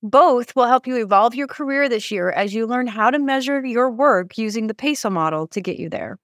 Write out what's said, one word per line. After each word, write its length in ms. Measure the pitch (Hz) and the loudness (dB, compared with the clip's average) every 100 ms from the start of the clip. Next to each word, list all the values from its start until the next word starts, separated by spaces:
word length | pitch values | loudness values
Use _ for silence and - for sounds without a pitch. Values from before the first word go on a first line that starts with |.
Both 540 | 214 254 349 254 240 - | 2 4 6 4 0 0
will 120 | 240 | 4
help 200 | 254 254 | 4 2
you 80 | 254 | -4
evolve 400 | 214 196 226 247 | 2 4 4 0
your 120 | 277 | -8
career 420 | - 285 277 285 | -6 -4 0 0
this 220 | 226 202 | 0 -4
year 180 | 202 180 | -4 -2
as 240 | - 202 | -2 -2
you 120 | 208 226 | -2 -2
learn 220 | 247 247 | -2 -4
how 240 | 214 214 | 0 2
to 80 | 285 | 2
measure 460 | 277 269 262 285 262 | 0 -2 0 -2 -2
your 260 | 233 254 | 0 0
work 460 | 226 285 208 180 - | 2 4 4 0 -6
using 300 | 220 214 220 | -4 -4 -6
the 60 | |
peso 360 | 220 277 285 226 | -4 -4 -2 -2
model 380 | 185 160 156 160 | 0 0 -2 -4
to 120 | - | -6
get 180 | 180 170 | -6 -6
you 120 | 170 | -6
there. 280 | 101 87 190 | -8 -10 -12